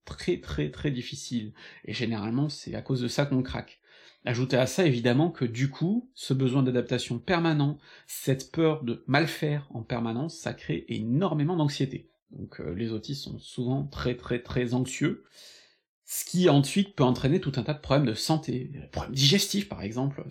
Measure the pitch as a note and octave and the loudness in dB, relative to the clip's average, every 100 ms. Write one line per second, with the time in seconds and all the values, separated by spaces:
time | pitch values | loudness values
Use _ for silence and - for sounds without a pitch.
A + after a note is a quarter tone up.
0 | - - - F3 - - D3 - D3+ B2 | -18 -6 -4 -4 -4 -4 -4 -4 -4 -4
1 | - C#3 - A#2+ G#2+ - - - - G#2+ | -6 -10 -6 -4 -4 -10 -20 -16 -10 -4
2 | A#2 A2 G#2+ B2+ D3+ - - A2 - B2+ | -2 -2 0 0 0 -4 -8 -8 -2 -2
3 | A#2+ - C#3 C3 C3 A#2 - - _ - | 0 0 2 2 0 -6 -10 -16 _ -20
4 | - _ - A#2+ B2+ B2+ B2+ - E3+ A#2+ | -20 _ -2 0 2 4 4 4 4 4
5 | A#2+ B2+ E3+ - A#2+ A#2 C#3 - F3 A#3 | 4 4 4 2 -2 0 -2 0 0 0
6 | - - - C3+ B2+ C3+ C3 B2 A#2 B2 | -2 -8 -2 2 2 4 4 2 0 -2
7 | - A#2 - E3+ E3 D3+ C#3+ D3 - - | -2 -4 0 2 4 4 2 0 -10 -20
8 | - - - C3 - E3 D#3+ - A#2+ A2+ | -16 -4 0 0 -2 2 2 2 -2 -4
9 | - C#3+ E3 - D3+ D3 C#3+ A#2 - A#2 | 2 2 2 -2 -2 -2 -6 -10 -6 -4
10 | A2+ A#2+ D#3+ - - - - D#3 - A2 | -2 -4 -6 -6 -8 -6 -4 -6 -4 -6
11 | A2 C#3 F#3+ D3+ D3 F3 D3 - C3+ - | 0 0 2 2 2 2 0 0 -4 -4
12 | - _ _ - G2 - - G2 A2+ A2 | -12 _ _ -14 -14 -10 -8 -4 -4 -6
13 | - C#3+ - - - - A#2+ C3+ C#3+ - | -6 -10 -10 -12 -10 -6 -2 -2 -4 -4
14 | B2 B2 - B2 - B2+ B2 B2 B2+ - | -4 -4 -4 -4 -2 -2 0 0 -2 -2
15 | D#3 - - - - - _ _ _ _ | -2 -2 -10 -20 -20 -20 _ _ _ _
16 | - - - F3+ F3 C#3+ C#3 G3 G3 - | -10 -8 -2 4 6 6 6 2 0 2
17 | B2+ A#2+ C3+ F#3 D3 - - D3 - C#3 | 2 4 2 2 0 -2 -2 -4 2 2
18 | B2+ A2 - D#3+ - B2 - - - - | 4 0 0 0 -2 -6 -6 -12 -8 -8
19 | - C3+ C#3 G3 - - - - G2+ A#2+ | -4 4 6 6 2 -2 -4 -6 -6 -2
20 | C#3 - | -2 -4